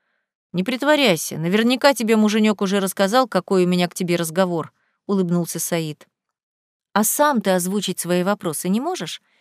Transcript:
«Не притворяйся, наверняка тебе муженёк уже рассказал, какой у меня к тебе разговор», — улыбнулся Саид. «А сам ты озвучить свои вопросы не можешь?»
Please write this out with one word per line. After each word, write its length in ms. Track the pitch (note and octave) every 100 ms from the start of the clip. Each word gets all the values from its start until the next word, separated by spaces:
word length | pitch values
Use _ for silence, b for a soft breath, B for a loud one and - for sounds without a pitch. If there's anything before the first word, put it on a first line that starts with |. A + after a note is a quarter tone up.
| _ _ _ _ _
«Не 120 | E3+
притворяйся, 760 | F#3 B3+ C#4 D4+ C4 D#3+ - -
наверняка 560 | E3 G3+ A3+ C4 C#4+
тебе 220 | C#4 A3 A3
муженёк 440 | G#3+ G#3+ G#3+ G3+
уже 200 | G3 G3+
рассказал, 480 | F#3+ - G3 A#3+ C4
какой 360 | F#3 - F#3+
у 40 | F3+
меня 200 | F3+ F3
к 60 |
тебе 220 | - F3+ F3
разговор», — 560 | E3 D#3+ F#3 E3+ C#3+ _ _ _ -
улыбнулся 520 | G3 F3+ F3 E3 E3+
Саид. 500 | - E3+ D#3+ D3 - _ _ _ _ _ _ _ _
«А 120 | G3
сам 360 | A3 - D4 B3+
ты 100 | G3
озвучить 500 | F#3 F3 G3+ F#3 F3+
свои 220 | E3+ F3+
вопросы 460 | F3+ G#3 F3+ D3 F3+
не 120 | G3+
можешь?» 420 | D4 F#4 D#3+ - _ _